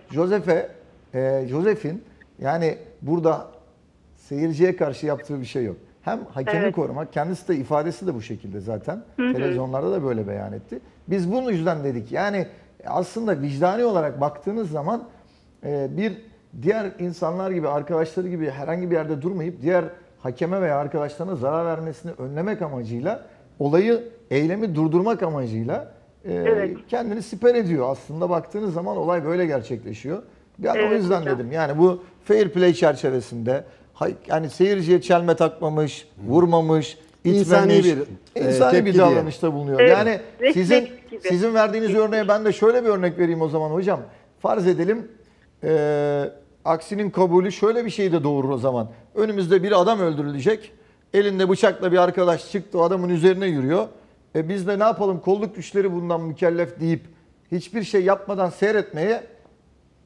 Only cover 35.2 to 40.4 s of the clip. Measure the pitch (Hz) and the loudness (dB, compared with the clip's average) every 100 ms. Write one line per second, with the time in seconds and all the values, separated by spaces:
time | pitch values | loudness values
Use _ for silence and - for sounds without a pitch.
35.2 | 170 160 165 - 160 156 151 - - - | 4 2 2 0 -2 0 -2 -4 -16 -12
36.2 | 101 143 175 165 160 160 147 - - _ | 0 4 6 4 4 2 0 -8 -20 _
37.2 | 170 202 175 175 190 170 175 143 139 98 | 2 2 4 6 6 6 6 4 -2 -10
38.2 | - - - 127 - 180 202 185 180 165 | -10 -4 0 4 6 6 6 6 6 6
39.2 | 156 143 165 143 143 135 165 190 214 208 | 0 -2 -2 -2 0 6 8 8 4 -2
40.2 | - - | -6 -2